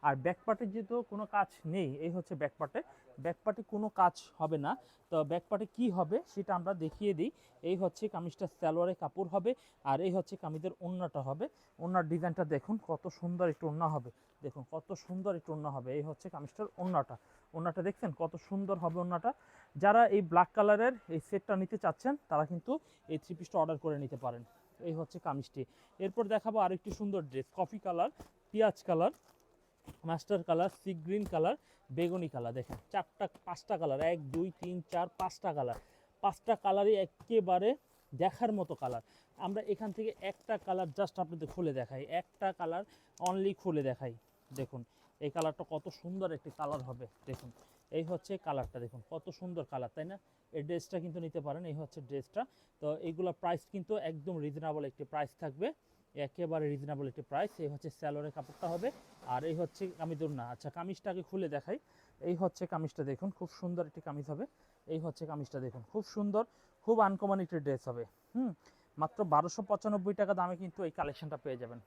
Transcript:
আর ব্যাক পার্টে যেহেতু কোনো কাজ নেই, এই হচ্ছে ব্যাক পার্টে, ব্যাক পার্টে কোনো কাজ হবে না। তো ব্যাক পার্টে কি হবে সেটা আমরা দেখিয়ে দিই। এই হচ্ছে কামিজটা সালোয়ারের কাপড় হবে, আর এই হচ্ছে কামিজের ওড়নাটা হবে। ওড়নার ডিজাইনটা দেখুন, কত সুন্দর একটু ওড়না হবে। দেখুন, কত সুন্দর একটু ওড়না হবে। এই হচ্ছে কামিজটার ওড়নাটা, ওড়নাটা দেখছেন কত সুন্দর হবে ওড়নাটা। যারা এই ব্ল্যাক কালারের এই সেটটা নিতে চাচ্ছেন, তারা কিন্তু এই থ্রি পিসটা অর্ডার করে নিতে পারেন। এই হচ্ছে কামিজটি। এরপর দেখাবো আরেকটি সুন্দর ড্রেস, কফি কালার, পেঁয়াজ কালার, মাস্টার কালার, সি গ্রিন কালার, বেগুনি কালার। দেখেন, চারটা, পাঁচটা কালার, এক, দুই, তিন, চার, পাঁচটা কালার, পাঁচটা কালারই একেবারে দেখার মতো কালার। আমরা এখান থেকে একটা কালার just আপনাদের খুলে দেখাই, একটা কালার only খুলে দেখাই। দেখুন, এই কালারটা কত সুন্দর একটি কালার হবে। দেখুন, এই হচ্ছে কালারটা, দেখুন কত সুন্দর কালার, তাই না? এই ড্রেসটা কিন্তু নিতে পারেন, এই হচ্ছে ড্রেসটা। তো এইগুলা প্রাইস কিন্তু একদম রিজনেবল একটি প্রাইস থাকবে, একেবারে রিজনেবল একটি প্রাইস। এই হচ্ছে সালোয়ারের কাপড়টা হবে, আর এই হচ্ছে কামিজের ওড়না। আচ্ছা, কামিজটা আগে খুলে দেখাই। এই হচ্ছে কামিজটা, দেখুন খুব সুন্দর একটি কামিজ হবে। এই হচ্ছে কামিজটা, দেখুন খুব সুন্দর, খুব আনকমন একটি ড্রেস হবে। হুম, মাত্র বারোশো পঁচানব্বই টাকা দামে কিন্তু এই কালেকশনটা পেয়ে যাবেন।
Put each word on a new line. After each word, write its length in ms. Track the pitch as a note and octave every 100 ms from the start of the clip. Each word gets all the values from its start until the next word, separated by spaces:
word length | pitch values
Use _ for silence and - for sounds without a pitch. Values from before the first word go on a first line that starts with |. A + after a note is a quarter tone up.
| D3
আর 80 | C3+
ব্যাক 140 | D3 F3+ -
পার্টে 180 | G#3+ A3+
যেহেতু 220 | G#3 G3+ A#3+ A#3
কোনো 120 | G3+ G#3+
কাজ 140 | G#3 F#3+ - D#3+
নেই, 140 | F3+ D#3+ C#3
এই 60 | D#3+ F3
হচ্ছে 180 | E3 D#3+
ব্যাক 140 | D3 _
পার্টে, 200 | C#3+ A#3 E4 - - -
ব্যাক 140 | D3 F3
পার্টে 180 | - G#3 G#3+
কোনো 140 | G#3 G#3+ -
কাজ 140 | F3+ - - -
হবে 180 | D#3 D#3 C#3+
না। 60 | G#3+ - _ _
তো 60 | E3 D3+
ব্যাক 140 | E3+ -
পার্টে 160 | G3+ G#3+ -
কি 100 | A#3+ F#3
হবে 200 | D#3+ A3+ F4
সেটা 200 | - G3 F3+
আমরা 140 | F3 F#3+
দেখিয়ে 280 | D#3+ - G#3 E3
দিই। 120 | A3 - - _ E3
এই 60 | F3+
হচ্ছে 220 | F#3 - G#3+
কামিজটা 320 | F3 E3+ - F#3+ _
সালোয়ারের 360 | E3 D#3+ F3 F3
কাপড় 260 | D3+ - F#3+
হবে, 160 | F#3+ F#3+ B3+ - _ C#3
আর 80 | C3+ F#3
এই 60 | F#3
হচ্ছে 180 | - G3
কামিজের 300 | E3 D#3 F3+ -
ওড়নাটা 360 | F3 F3+ F3 C#3+ C3
হবে। 160 | C#3+ C4 _ _ -
ওড়নার 220 | E3 F#3 D#3+
ডিজাইনটা 320 | E3 E3+ E3 E3
দেখুন, 220 | D3 - G#3+ -
কত 160 | D#3+ F3+ -
সুন্দর 260 | F3 F3 F3+
একটু 100 | D3+ D#3+
ওড়না 180 | D3+ E3
হবে। 160 | D3+ A#2+ - _ _
দেখুন, 180 | C#3+ C#3+ B2+
কত 140 | D#3+ - F#3+
সুন্দর 280 | - F#3 F#3+ F3
একটু 120 | -
ওড়না 160 | D#3 D3+ C#3
হবে। 120 | B2+ C#3+
এই 60 | D3+
হচ্ছে 180 | D3 F#3+
কামিজটার 340 | D#3+ C#3+ - G#3+ -
ওড়নাটা, 360 | F3+ E3+ B2+ A#2+ _ - _
ওড়নাটা 260 | D#3+ E3+ D#3+ F3+
দেখছেন 220 | - G#3+ C#3+
কত 120 | D#3+ E3+ -
সুন্দর 280 | G3 G3 F#3+
হবে 120 | E3+ E3+
ওড়নাটা। 280 | F3+ F3 A3+ - - - - -
যারা 200 | G3 A3 A#3 G3+
এই 60 | F3
ব্ল্যাক 200 | E3+ F3 -
কালারের 380 | G#3 G#3 A#3+ B3 -
এই 60 | E3 -
সেটটা 260 | G3 - F#3+
নিতে 140 | F#3 G#3+
চাচ্ছেন, 280 | F3 D#3 C4 D4 _
তারা 140 | D3+ D3+
কিন্তু 220 | E3+ - D4+ _ _ -
এই 60 | D#3
থ্রি 100 | - E3
পিসটা 180 | F3 F#3+
অর্ডার 160 | D#3 D#3
করে 120 | D#3+ D3
নিতে 140 | C3+ C3
পারেন। 180 | B2+ A#2+ A2+ - _ _ E3+
এই 60 | D#3+
হচ্ছে 180 | D#3 F3 E3+
কামিজটি। 360 | C#3 C3 - C3 _ - _
এরপর 200 | F#3+ F#3+ G#3
দেখাবো 240 | G#3+ A3+ A3 F#3
আরেকটি 240 | F#3 - F3
সুন্দর 220 | G#3 G3 D3
ড্রেস, 180 | C3 C3+ -
কফি 200 | F3+ G#3+ F#3+
কালার, 240 | E3+ G#3+ - - _ _
পেঁয়াজ 280 | G#3+ A3 - -
কালার, 240 | E3 F#3 - _ _ _ _ _ _ - - D#3+
মাস্টার 320 | E3 - G3+ E3+
কালার, 220 | E3 F#3 -
সি 100 | F#3+ E3+
গ্রিন 200 | D#3 G3+ G3+
কালার, 240 | E3 E3 C#4+ _ _ _ C3+
বেগুনি 320 | E3+ F#3 E3
কালার। 180 | C3 A#2 B2
দেখেন, 180 | B2 - _
চারটা, 320 | G3+ F3 _ G3 - -
পাঁচটা 280 | F3 - G3
কালার, 200 | D#3+ C3+ D#3+
এক, 60 | E3+ C#3+
দুই, 140 | D3 F#3 -
তিন, 160 | F3 F3+ D#3+
চার, 140 | F3 F3+ _
পাঁচটা 300 | F#3 - G3 D3
কালার, 200 | B2 A2+ - _ _ _
পাঁচটা 320 | G3+ - - G#3+
কালারই 300 | G3+ G3 G3+ G#3
একেবারে 640 | F#3+ _ - A#3 F#3 F3+ G#3 C#4+ _ _ _ C3
দেখার 300 | F3+ - A#3 G#3+
মতো 160 | E3+ D3
কালার। 200 | C3 A#2 - - _ -
আমরা 160 | F#3 G3+ G#3+
এখান 180 | G3 A3 F#3+
থেকে 140 | A3 - F#3+
একটা 240 | - - G#3+ -
কালার 220 | F#3 F3+ C#3
just 180 | G3+ -
আপনাদের 240 | F3 E3+ D3+
খুলে 180 | - E3 C3
দেখাই, 220 | A#2 C3 C#3+ E3
একটা 280 | - _ F#3+ F#3
কালার 260 | E3 E3+ G#3 - _ - F3+
only 240 | F#3+ G3 G3
খুলে 200 | F#3+ D#3 C3+
দেখাই। 260 | B2 C3 A#2 _ _ _
দেখুন, 300 | C3 C3 C3 A#2+ _ _ _
এই 60 | D3 E3
কালারটা 280 | D#3 D3 C3+
কত 120 | D#3 - -
সুন্দর 280 | E3+ F#3+ F#3+ D#3
একটি 140 | D#3 -
কালার 240 | D3 D3 B2+
হবে। 180 | B2 A#2+ _ -
দেখুন, 220 | B2+ B2 - - _ _ D#3+
এই 60 | E3
হচ্ছে 220 | F3 - F#3+ D#3+
কালারটা, 320 | C#3 A#2+ B2
দেখুন 160 | A#2+ B2+ -
কত 140 | D#3+ - -
সুন্দর 240 | F3+ E3+ C3+
কালার, 180 | C3+ B2 -
তাই 100 | D#3
না? 40 | G3 _ _ _ D#3+
এই 60 | D3
ড্রেসটা 280 | E3+ - F#3
কিন্তু 140 | E3+ E3 E3
নিতে 140 | D#3+ D3
পারেন, 160 | D3+ F3
এই 60 | D3+
হচ্ছে 180 | D3+ - C3
ড্রেসটা। 340 | C#3 - G3+ B3+ _ _ _
তো 60 | D3 D#3 E3+
এইগুলা 260 | E3 F#3 D#3+
প্রাইস 200 | F3 E3+ -
কিন্তু 200 | G3+ F3 G#3+ D#3+
একদম 240 | D#3+ D3+ E3+
রিজনেবল 380 | D3 D3 D#3+ D3+ C#3
একটি 140 | - C#3
প্রাইস 200 | D3+ D3 _
থাকবে, 240 | D#3 C#3 A3 D#4+ _ _ _ C#3+ C#3
একেবারে 380 | - E3+ D#3+ D3+
রিজনেবল 340 | C#3+ C#3+ C#3+ C#3
একটি 120 | C3+ C#3
প্রাইস। 220 | C#3+ G3+ -
এই 60 | D3+
হচ্ছে 160 | C#3+ D#3+ -
সালোয়ারের 340 | D3+ D3 D3+ D3+
কাপড়টা 300 | C3+ - F3
হবে, 160 | F3 A3+ - - - -
আর 60 | B2+ D#3
এই 60 | D#3+
হচ্ছে 220 | E3+ - F#3+ F3
কামিজের 260 | D#3+ D#3 D#3
ওড়না। 160 | C#3+ A#2+
আচ্ছা, 160 | B2 D3+ E3+
কামিজটা 320 | F3 F#3 G#3
আগে 100 | F#3 E3+
খুলে 180 | F#3+ E3+ C#3+
দেখাই। 220 | D3+ A#3+ _ _ _ _ D#3
এই 60 | F3
হচ্ছে 200 | F#3 - F3+
কামিজটা, 300 | E3 D#3 - C#3
দেখুন 180 | C3+ G3 -
খুব 100 | F3+ -
সুন্দর 240 | F3 F3 D#3
একটি 100 | E3 D#3+
কামিজ 180 | C#3+ C#3+
হবে। 120 | D3 C4+ _ _ _ -
এই 60 | D#3+
হচ্ছে 180 | D#3+ - D#3
কামিজটা, 280 | D3+ C#3 - C3
দেখুন 160 | B2 A2
খুব 100 | G#3+ G3+
সুন্দর, 300 | - G#3 G#3 A#3+ _ _ _
খুব 120 | - A3+ G#3+
আনকমন 320 | F#3+ G3+ G3
একটি 120 | F3 E3+ C#3+
ড্রেস 160 | C3 -
হবে। 140 | A#2+ A2+ _ _
হুম, 160 | A#3 B3+ E3 - _ _ -
মাত্র 160 | D#3 - F#3+
বারোশো 280 | D3+ E3+ - G3
পঁচানব্বই 440 | G3+ G#3+ G#3 F#3 G3+
টাকা 120 | G3 F#3
দামে 160 | F3+ F3
কিন্তু 180 | F#3 - E3+
এই 40 | -
কালেকশনটা 400 | D3 C#3 D#3 C#3+
পেয়ে 140 | D3 B2
যাবেন। 160 | A#2+ A#2+